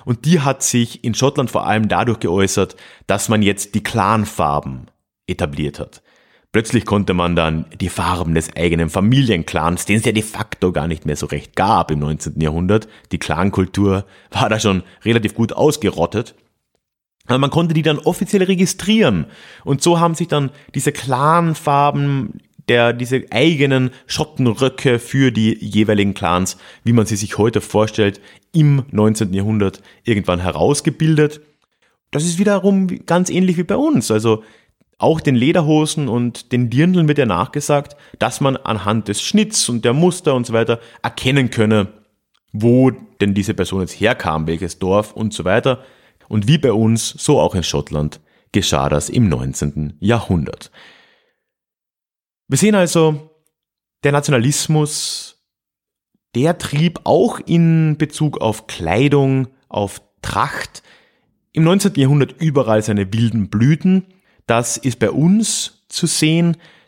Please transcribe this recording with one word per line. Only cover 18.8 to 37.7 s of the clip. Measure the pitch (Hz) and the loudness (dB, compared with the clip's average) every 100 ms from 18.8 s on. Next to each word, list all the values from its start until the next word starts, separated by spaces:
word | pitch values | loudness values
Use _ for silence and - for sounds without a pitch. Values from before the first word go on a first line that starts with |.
| 196 220 165 90 - - - - | 0 2 4 2 -4 -12 -20 -12
und | - 139 | -4 0
so | 175 170 | 2 2
haben | 170 | 2
sich | 165 165 | 0 -2
dann | 151 139 - - | -2 -4 -8 -12
diese | 139 143 | -6 -4
Clanfarben, | 143 123 127 147 170 170 151 - 143 143 143 143 139 - - _ _ - | -4 -4 0 2 2 0 -2 0 2 2 0 -2 -2 -6 -10 _ _ 0
der, | 120 117 | 2 2
diese | 120 120 131 - | 0 -2 -4 -2
eigenen | 113 160 151 139 131 127 - - | 0 2 2 2 2 0 -4 -10
Schottenröcke | - - - 123 104 131 - 135 117 | -8 -6 0 0 2 0 0 0 0
für | - 135 131 | 0 2 2
die | 113 110 110 | 2 0 0
jeweiligen | 107 101 107 104 101 | -2 0 2 2 0
Clans, | 95 85 90 92 - - - | 0 0 0 -2 -6 -16 -8
wie | 117 | 0
man | 117 | 2
sie | 104 101 | 2 -2
sich | 101 - | -4 0
heute | 113 104 | 0 0
vorstellt, | - 104 107 - 101 101 - - _ | -2 0 0 0 -2 -2 -12 -20 _
im | 165 147 139 123 | 2 4 2 0
neunzehnten | 104 107 107 104 | 0 2 2 -2
Jahrhundert | 95 101 110 98 - - _ | -2 -2 0 -2 -4 -18 _
irgendwann | - 101 90 87 | -2 -2 0 -2
herausgebildet. | 90 76 95 143 160 - 160 156 151 - _ _ _ _ _ _ _ | -2 0 0 0 -2 0 0 2 0 -2 _ _ _ _ _ _ _
Das | 147 | -6
ist | 180 170 | -4 0
wiederum | 208 196 190 196 185 - | 0 2 2 0 0 -4
ganz | - 175 185 | -2 0 0
ähnlich | 175 185 170 | 0 0 0
wie | |
bei | 175 214 | -2 -2
uns. | 302 269 - | 0 0 0
Also | 110 113 107 - _ _ _ _ - | 0 0 0 -4 _ _ _ _ -2
auch | 113 160 | 0 0
den | 151 | 2
Lederhosen | 123 131 175 151 151 151 - 139 | 2 2 2 2 2 0 -2 -4
und | 120 120 - - | -2 -4 -6 -4
den | 123 123 | -2 0
Dirndln | 123 170 180 156 | 2 2 4 2
wird | 147 | 2
ja | 120 | 2
nachgesagt, | 87 107 147 - | 0 -2 -4 -2